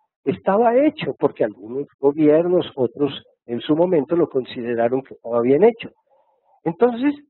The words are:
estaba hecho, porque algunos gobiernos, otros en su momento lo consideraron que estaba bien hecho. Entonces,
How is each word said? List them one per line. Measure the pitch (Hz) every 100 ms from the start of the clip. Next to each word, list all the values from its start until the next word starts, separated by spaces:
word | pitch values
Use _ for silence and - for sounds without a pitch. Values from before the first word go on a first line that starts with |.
| _ _
estaba | 139 92 - 202 233 247
hecho, | 302 - 143 -
porque | 143 -
algunos | 117 104 107 131 143 -
gobiernos, | 139 151 151 156 175 180 - -
otros | 120 135 143 123 _ _ -
en | 120
su | - 156
momento | 180 170 131 170
lo | 156
consideraron | 135 120 127 117 117 117 135
que | -
estaba | - 117 120
bien | 120 143
hecho. | 220 226 - _ _ _ _ _ _ _
Entonces, | 160 170 240 233 285 285 _